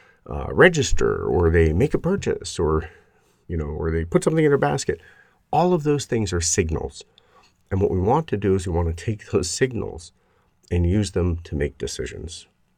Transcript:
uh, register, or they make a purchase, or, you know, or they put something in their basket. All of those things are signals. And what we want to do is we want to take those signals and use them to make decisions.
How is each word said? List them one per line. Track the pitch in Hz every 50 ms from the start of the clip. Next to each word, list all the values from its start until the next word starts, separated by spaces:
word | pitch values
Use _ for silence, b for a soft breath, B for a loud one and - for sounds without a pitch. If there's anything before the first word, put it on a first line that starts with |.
| B B B B B -
uh, | - 73 64 -
register, | - 82 147 180 170 156 123 - - - - 55 50 50 50
or | 50 62 82 87 82
they | 82 85 82 80 76
make | 85 123 151 -
a | -
purchase, | - 165 196 202 - 113 - - - - -
or, | - 87 76 78 80 85 B B B B B B B B B B B B
you | - 87
know, | 80 76
or | 71 73 76 80 82
they | 80 82 80
put | 82 - - -
something | 165 160 160 156
in | 147
their | 143
basket. | 139 143 143 147 139 - - - b b b b b b b b b b _
All | - 147 170 180 180
of | 170 143
those | 147 147 143 -
things | - 127 117 107 92 90
are | 87
signals. | 82 - - - 87 82 82 - - - - - - b b b b b b b b b b b _ _
And | 101 95
what | 98 -
we | - 92
want | 90 104 127 156 160
to | - -
do | 101 98 101 95
is | 95 92
we | 98 82
want | 85 87 82 82
to | - -
take | - 110 101 - -
those | - 101 - -
signals | - - 135 127 120 104 - 50 50 - - - _ _ _ _ _ _ _ _ _ _ _ _
and | 90 90 87 87
use | 92 107 104 95
them | - 92 87 90 85
to | 82 82 - -
make | 71 71 71 -
decisions. | _ - 60 - - 64 62 - - 76 80 - - - _ _ _ _ _ _